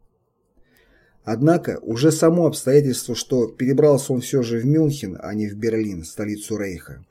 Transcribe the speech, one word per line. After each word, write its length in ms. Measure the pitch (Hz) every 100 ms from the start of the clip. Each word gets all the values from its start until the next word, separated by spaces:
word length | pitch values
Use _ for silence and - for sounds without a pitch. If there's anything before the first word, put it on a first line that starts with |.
| _ _ _ _ _ _ _ _ _ _ _ _
Однако 540 | - 113 147 170 127 76
уже 300 | - 113 151
само 340 | 156 165 175 160
обстоятельство, 680 | 151 - 143 135 117 -
что 340 | 117 - 131 110
перебрался 640 | - 127 139 151 139 -
он 80 | 127
все 220 | - 139
же 160 | 117 117
в 60 |
Мюнхен, 540 | 123 156 151 139 98 82
а 140 | -
не 140 | 104 104
в 80 | 104
Берлин, 480 | 113 110 107 90
столицу 520 | 82 - 104 104 - 107
Рейха, 480 | 98 87 - - -